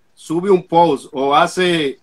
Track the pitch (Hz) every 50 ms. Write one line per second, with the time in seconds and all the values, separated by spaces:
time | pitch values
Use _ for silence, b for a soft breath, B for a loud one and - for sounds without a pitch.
0 | _ _ _ _ - - 156 175 180 202 190 175 180 - 165 170 175 160 139 120
1 | - - - 131 135 139 143 156 175 170 - 180 185 180 170 165 147 135 127 _